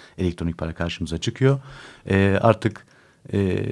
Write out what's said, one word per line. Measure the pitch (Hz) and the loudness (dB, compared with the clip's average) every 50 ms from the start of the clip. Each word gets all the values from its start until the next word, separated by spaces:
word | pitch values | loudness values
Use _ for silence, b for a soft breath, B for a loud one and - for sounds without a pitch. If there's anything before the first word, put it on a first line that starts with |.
| B B B B | B B B B
elektronik | 92 90 85 - 85 85 82 - | -2 -2 -2 -2 -4 -4 -4 -4
para | 82 82 82 | -6 -6 -6
karşımıza | - 87 82 - - 87 78 82 80 | -4 -6 -6 -6 -6 -6 -6 -6 -4
çıkıyor. | - 120 - - 131 135 139 135 B B B B B B B B B B | -4 -4 -2 2 2 2 2 2 B B B B B B B B B B
E, | 98 98 98 98 95 - | 2 4 4 4 4 4
artık, | - 117 107 - - 110 - - - _ b b b b b b b - - | 6 4 4 4 2 -4 -4 -6 -14 _ b b b b b b b -4 -2
e, | 101 98 92 90 98 104 - | 0 0 2 0 -2 -2 -4